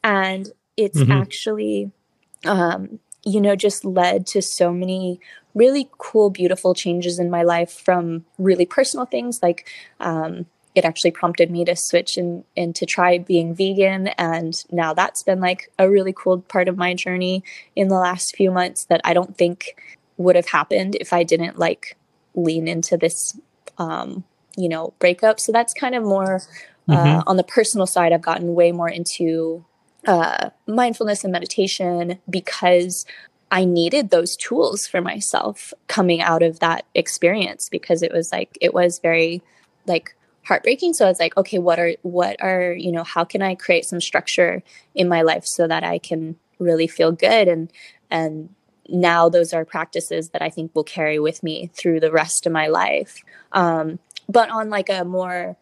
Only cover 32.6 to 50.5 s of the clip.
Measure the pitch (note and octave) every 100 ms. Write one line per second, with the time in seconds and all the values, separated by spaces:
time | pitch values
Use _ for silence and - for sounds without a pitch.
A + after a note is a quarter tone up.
32.6 | F3+ F3+ F3+ F3+ - - - _ _ F#3+
33.6 | F#3 E3+ E3+ C#4+ G#3+ E3+ E3+ - - A#3+
34.6 | - G3+ - F#3 F#3 G#3 - - - G#3
35.6 | - - - - F3+ E3 F3 E3 E3+ E3
36.6 | E3 E3 - - - - E3+ G#3+ F#3 -
37.6 | - - - E3 E3+ E3+ E3 F#3 - -
38.6 | F3 - F3 - E3+ E3 E3 F3 _ _
39.6 | _ _ - E3 - _ _ _ - F#3
40.6 | - C4 F4+ D#4+ G3+ F3+ E3 - F#3+ F#3+
41.6 | F3 E3 E3+ D#3+ F3+ F3 F3 G3+ F#3+ F#3
42.6 | F3+ F3 F3+ E3+ E3+ E3+ E3+ G3 G3 F#3
43.6 | - F3 - F3 - - - - F3 F2+
44.6 | _ - _ - F3+ E3 D#3+ E3+ - -
45.6 | E3 D#3+ E3+ E3+ - D#3+ D#3+ E3 _ _
46.6 | F3 D#3+ E3 - E3 E3 F#3+ A3+ F#3 E3
47.6 | E3 _ - _ _ E3 D#3+ D#3 E3 _
48.6 | _ _ - F3+ F3 E3+ E3+ F3 E3 E3
49.6 | D#3+ D#3+ E3 E3+ - E3+ E3 - D#3+